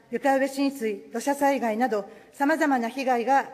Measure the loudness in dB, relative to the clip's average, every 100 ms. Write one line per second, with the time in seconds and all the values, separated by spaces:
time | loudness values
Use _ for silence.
0 | _ -2 2 2 2 0 -2 -2 -4 -6
1 | -8 -6 -4 0 2 2 0 0 0 0
2 | -4 -14 -20 -2 0 2 2 0 -2 -4
3 | 0 0 2 2 0